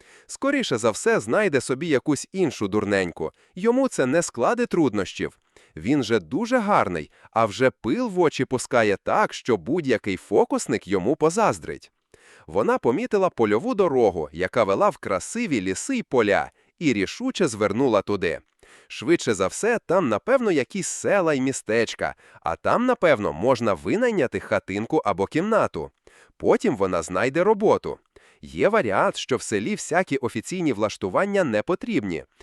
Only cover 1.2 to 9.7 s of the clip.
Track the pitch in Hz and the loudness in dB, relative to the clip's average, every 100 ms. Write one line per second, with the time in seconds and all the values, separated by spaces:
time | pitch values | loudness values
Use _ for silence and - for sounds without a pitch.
1.2 | 110 170 208 135 - 131 170 127 - 139 | 0 0 2 0 -2 -4 0 0 2 -2
2.2 | - 190 165 - 101 104 98 98 90 - | -4 -2 -2 0 -2 0 2 0 0 -4
3.2 | 80 - _ 185 220 247 262 - 127 165 | -8 -10 _ -2 0 2 0 0 2 2
4.2 | 165 117 143 233 240 175 139 104 90 - | -2 -2 0 0 0 2 2 2 -4 -6
5.2 | 78 - _ _ _ 78 87 147 104 113 | -8 -8 _ _ _ -8 0 0 2 0
6.2 | 78 160 226 254 202 170 101 85 76 _ | 0 -4 0 0 2 2 2 -2 -8 _
7.2 | - 110 113 95 131 - 110 208 247 180 | -4 0 0 2 0 0 -2 -2 -2 0
8.2 | 160 - 127 127 - 123 110 95 - 147 | 0 0 -4 -4 0 2 2 0 0 0
9.2 | 214 - - 107 80 | 0 -2 -2 -2 0